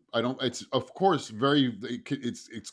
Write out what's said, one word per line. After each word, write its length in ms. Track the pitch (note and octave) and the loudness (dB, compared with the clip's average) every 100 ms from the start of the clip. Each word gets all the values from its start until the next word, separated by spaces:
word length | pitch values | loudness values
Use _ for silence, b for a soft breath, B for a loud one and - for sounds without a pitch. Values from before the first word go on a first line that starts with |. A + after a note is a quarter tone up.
| _ | _
I 60 | A#2 | 0
don't, 200 | A#2+ C3 | 0 0
it's, 220 | C3 - - | -2 -4 -4
of 200 | C3 - | -2 -2
course, 340 | - F#3+ D3 - | 2 2 2 -2
very, 460 | G#2+ C#3 D3 B2+ G#2 | 0 4 4 4 0
it 260 | A2+ A#2+ - | -6 -8 -6
c-, 120 | C3 | -4
it's, 260 | A#2+ A#2 - | -4 -6 -10
it's 200 | A#2 - | -14 -14